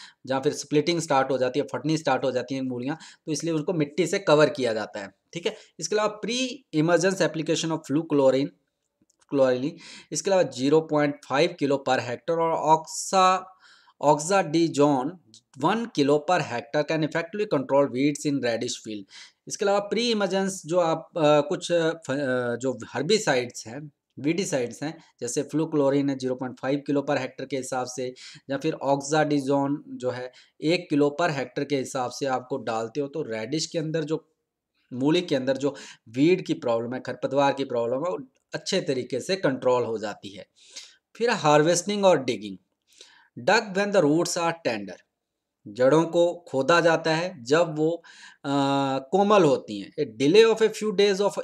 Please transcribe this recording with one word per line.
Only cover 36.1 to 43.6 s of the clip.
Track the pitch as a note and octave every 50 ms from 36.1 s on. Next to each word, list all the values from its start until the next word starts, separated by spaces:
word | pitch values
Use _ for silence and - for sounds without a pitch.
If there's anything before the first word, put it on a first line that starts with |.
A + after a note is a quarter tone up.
| A2 B2+ C#3+ E3 F#3 E3+ D#3
की | - D3+
प्रॉब्लम | E3 - B2 A#2 A2+ A#2+ A#2+ B2+
है, | B2
खरपतवार | - - B2 - - C3 C3 C#3 C#3 C#3 C3+
की | C#3 C3+
प्रॉब्लम | C3+ B2+ A#2 A#2 A#2 B2
है, | C3
वो | D#3 F3+ F#3 A3 C3+ - _ _ _ _ -
अच्छे | D#3 - - G3 F#3
तरीके | D#3+ - C#3 B2+ A#2+ B2 - B2
से | A#2+ - F#3+
कंट्रोल | F#3+ F#3+ D#3 C3 - - B2+ B2 B2 A#2+
हो | A2 A2+ G#2+
जाती | G2+ G#2 G2+ - - G2+ G2
है। | G2 F2+ - _ _ _ - - - - - _ _ _ _ _
फिर | - A3 A#3+
हार्वेस्टिंग | A#3 F3+ D3+ D#3 D3 D3+ D3+ E3 F3 E3 - G3+ G#3 G#3 G3
और | F#3+ F3 D3 B2+
डिगिंग। | C3 A#2+ G2+ G#2 G#2 F#2+ F#2 _ _ _ _ _ _ _ _ - - _ _ _ _ _ A#2 A#2 D3+
Dug | G3 A3+